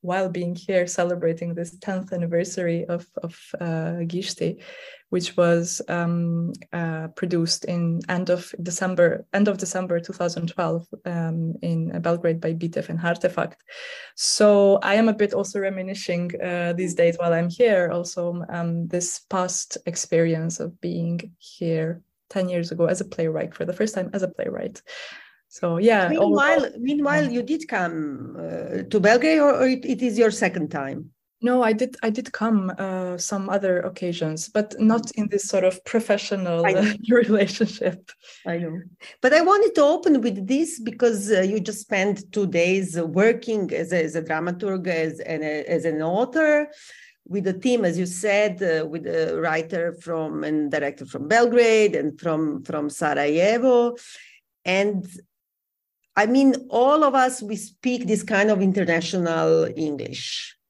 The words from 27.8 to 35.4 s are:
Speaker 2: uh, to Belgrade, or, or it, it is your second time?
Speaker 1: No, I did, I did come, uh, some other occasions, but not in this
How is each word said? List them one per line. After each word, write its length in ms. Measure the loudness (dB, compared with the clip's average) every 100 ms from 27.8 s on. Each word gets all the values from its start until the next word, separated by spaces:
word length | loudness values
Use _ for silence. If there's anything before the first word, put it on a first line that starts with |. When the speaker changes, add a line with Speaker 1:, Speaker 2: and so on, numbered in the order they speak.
| -2 -4 -6 -8 -12 -10
Speaker 2:
uh, 500 | -8 -8 -6 -8 -2
to 100 | 2
Belgrade, 380 | 6 6 6 4
or, 160 | 4
or 140 | 4 2
it, 180 | 2 -2
it 160 | -2
is 160 | -2 4
your 140 | 2
second 380 | 4 -2 -2 -6
time? 420 | -6 -6 -8 -14 _ _ _
Speaker 1:
No, 180 | 0 2
I 120 | 4
did, 220 | 2 -2 -2
I 80 | -4
did 220 | -4 -6
come, 420 | -4 0 0 0 -6
uh, 400 | -6 -4 -6 -6
some 320 | -6 -6 -2
other 300 | -2 0 0
occasions, 680 | -2 -6 -6 -4 -4 -6 -4
but 240 | -2 -2 2
not 320 | 2 4 0
in 160 | -4 -2
this 140 | -2